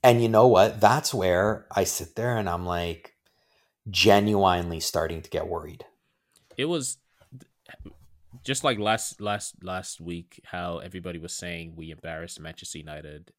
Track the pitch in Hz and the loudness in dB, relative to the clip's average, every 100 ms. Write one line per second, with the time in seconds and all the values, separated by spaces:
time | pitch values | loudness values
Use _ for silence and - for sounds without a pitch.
0 | 127 120 113 110 127 95 104 - 104 135 | 8 6 6 8 8 8 6 6 4 4
1 | - 117 92 87 101 107 _ - 92 - | 0 0 2 2 2 0 _ -2 -2 -4
2 | 87 - 120 113 98 85 90 87 87 85 | -8 -6 -2 -2 -2 -4 -4 -4 -4 -8
3 | - _ _ _ _ _ _ _ - 95 | -14 _ _ _ _ _ _ _ -8 2
4 | 110 101 104 104 95 87 87 82 - - | 6 6 6 4 4 2 -2 -6 -4 -2
5 | 80 82 - 80 78 85 76 - - _ | -4 -6 -8 -6 -6 -8 -10 -18 -20 _
6 | _ _ _ _ _ - 147 170 127 - | _ _ _ _ _ -8 -4 -4 -6 -12
7 | _ _ _ 131 _ _ - - - - | _ _ _ -20 _ _ -20 -20 -20 -20
8 | - _ _ 127 - - 147 110 104 110 | -20 _ _ -16 -8 -2 -2 0 0 -2
9 | - - 104 104 - - 90 92 92 - | -4 -8 -6 -6 -8 -14 -10 -10 -10 -14
10 | 85 87 85 - - 90 87 85 90 92 | -10 -12 -12 -20 -14 -10 -8 -8 -10 -14
11 | 87 85 85 - 87 85 82 80 80 78 | -12 -12 -12 -12 -10 -12 -14 -16 -16 -14
12 | 82 80 85 - 80 80 - 82 78 76 | -12 -12 -12 -14 -16 -16 -16 -16 -14 -16
13 | 76 73 87 | -16 -20 -20